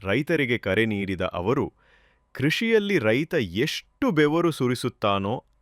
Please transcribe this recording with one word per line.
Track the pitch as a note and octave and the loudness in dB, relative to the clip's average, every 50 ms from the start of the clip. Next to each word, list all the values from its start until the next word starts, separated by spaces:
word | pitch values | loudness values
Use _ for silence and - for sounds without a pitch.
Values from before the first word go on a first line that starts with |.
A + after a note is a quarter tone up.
| F#2+ | -4
ರೈತರಿಗೆ | F#2+ G2+ C3 D3+ - E3+ D3+ C#3+ A#2+ A#2+ | 0 0 0 0 0 0 0 0 0 -2
ಕರೆ | G#2+ - G2+ F#2+ G#2+ A2+ | -2 0 0 2 2 2
ನೀಡಿದ | A2 G#2+ G2+ G2 F#2 F#2+ E2 | 2 0 -2 -2 -4 -4 -4
ಅವರು, | F#2 E2 - F2 F2 G#2 C3 C#3+ G2+ - _ _ _ _ _ _ _ _ _ _ _ _ | -4 -4 -4 -4 -2 0 0 0 -2 -4 _ _ _ _ _ _ _ _ _ _ _ _
ಕೃಷಿಯಲ್ಲಿ | - - B2 D#3 D3+ - A#3 A3+ A3+ G#3+ G3+ G3+ G3+ D#3+ | -8 -2 -2 -2 0 0 0 2 2 2 2 2 0 2
ರೈತ | A2 A2 A#2 C3 E3 - - | 2 2 2 2 0 -2 -2
ಎಷ್ಟು | D#3 A2+ F2 E2 G#2 C#3 D#3+ - - - _ _ - C#4 B3+ | -2 -2 -2 -2 -2 -2 -2 -4 -8 -12 _ _ -2 0 0
ಬೆವರು | F3 D#3 D3+ D3 D3+ E3+ F3 E3+ | 4 4 2 4 2 2 0 0
ಸುರಿಸುತ್ತಾನೋ | D3 - C3 B2 B2 - - A#2+ - - - G#2 G2 G2 G2 G2+ B2 - - _ _ _ | 0 0 0 -2 -2 -2 -4 -6 -6 -2 0 0 0 0 -2 -4 -6 -6 -10 _ _ _